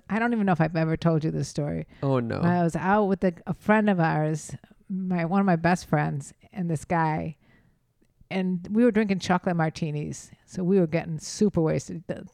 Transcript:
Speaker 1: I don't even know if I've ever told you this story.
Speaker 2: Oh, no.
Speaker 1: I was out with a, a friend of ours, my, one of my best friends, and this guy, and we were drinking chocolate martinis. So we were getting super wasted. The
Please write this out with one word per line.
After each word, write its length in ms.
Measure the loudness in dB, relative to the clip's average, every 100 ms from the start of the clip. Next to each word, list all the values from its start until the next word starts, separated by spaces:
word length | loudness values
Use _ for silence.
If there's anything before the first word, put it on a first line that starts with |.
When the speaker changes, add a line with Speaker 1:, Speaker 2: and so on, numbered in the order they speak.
| -6
Speaker 1:
I 80 | -2
don't 160 | 0
even 140 | 0 2
know 40 |
if 80 | 2
I've 140 | 2 0
ever 220 | 0 0
told 260 | 2 2
you 60 | 0
this 200 | -2 -4
story. 360 | -4 -4 -6 -8 -4
Speaker 2:
Oh, 180 | 0 0
no. 200 | 0 0
Speaker 1:
I 240 | 2 2
was 120 | 2 0
out 280 | 0 2
with 200 | 2 2 0
a, 80 | -2 -6
a 80 |
friend 380 | -4 2 2 4
of 80 | 2
ours, 560 | 2 2 0 -2 -8 -16 -18 _ -8
my, 360 | -6 -2 -2 0
one 140 | 2
of 60 | 4
my 120 | 4
best 300 | 2 0 0
friends, 460 | 0 0 -4 -8 -18 -14
and 160 | -6 -4
this 160 | -4
guy, 520 | -2 0 0 -2 -4 -10 _ _ _ _ _ _ _ _ -8
and 360 | -4 -2 -4 -2
we 120 | 2
were 80 | 4
drinking 280 | 4 2 0
chocolate 360 | 2 0 2 0
martinis. 760 | 0 -2 -6 -6 -6 -10 -16 -20 _
So 160 | -4
we 160 | 2 4
were 80 | 2
getting 320 | 0 -4 -8
super 420 | -8 0 0 2
wasted. 420 | 2 0 -4 -10 -10
The 180 | -10 -12